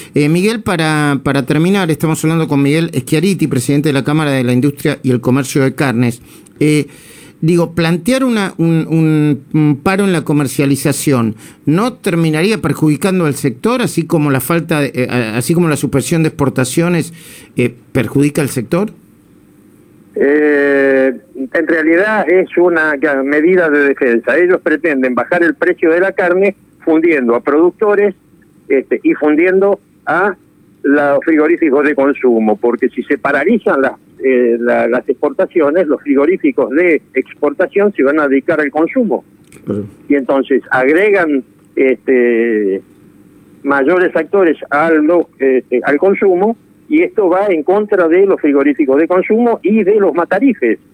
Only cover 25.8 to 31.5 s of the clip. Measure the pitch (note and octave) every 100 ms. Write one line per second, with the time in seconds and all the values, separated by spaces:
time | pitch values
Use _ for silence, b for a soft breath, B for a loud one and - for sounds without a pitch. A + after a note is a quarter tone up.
25.8 | E3 E3+ F#3+ F#3+ F3+ F3+ G3+ - _ _
26.8 | - D#3+ E3+ D3+ A#2+ A#2 C#3+ D3 F3 -
27.8 | G#3 G3+ G3+ - _ _ _ _ - C3+
28.8 | - A#2 D#3 D#3 D3+ D3+ F3+ F#3+ G3 G3
29.8 | _ _ - D#3+ G3+ F#3 _ _ _ _
30.8 | C#3+ C#3+ C#3+ C#3 - D#3 D#3